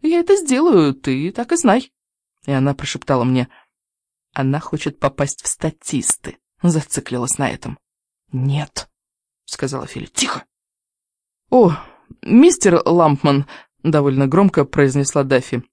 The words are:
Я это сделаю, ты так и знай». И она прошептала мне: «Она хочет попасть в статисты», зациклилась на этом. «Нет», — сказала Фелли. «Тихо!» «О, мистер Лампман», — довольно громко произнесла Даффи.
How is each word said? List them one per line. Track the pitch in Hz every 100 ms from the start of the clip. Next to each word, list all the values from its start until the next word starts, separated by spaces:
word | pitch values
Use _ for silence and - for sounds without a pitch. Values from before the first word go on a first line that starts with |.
Я | 302 339
это | 339 403
сделаю, | 320 254 330 214 151
ты | 135 - 131 160
так | 196 233
и | 339
знай». | 233 220 - _ _ _ _ _ -
И |
она | 139 135
прошептала | 135 - - - 135
мне: | 123 127 123 _ _ _ _ _ _ _ _
«Она | - 135 147
хочет | - 151 - -
попасть | 143 - 139 -
в | -
статисты», | - 160 - - 135 - - - - _ _
зациклилась | 175 160 147 - - 127 117 -
на | 135
этом. | - - - _ _ _ _ _
«Нет», — | 131 135 139 143 - - _ _ _ _ _ _
сказала | - 135 131 -
Фелли. | - -
«Тихо!» | - - 151 - _ _ _ _ _ _ _ _ _ _
«О, | 254 202 151 - _ _ -
мистер | - 226 330 349 202 170 -
Лампман», — | 170 160 143 151 139 143 - _ _
довольно | 165 156 143 131 139
громко | 156 202 - 139
произнесла | - 139 139 139 147
Даффи. | 135 135 - 127 127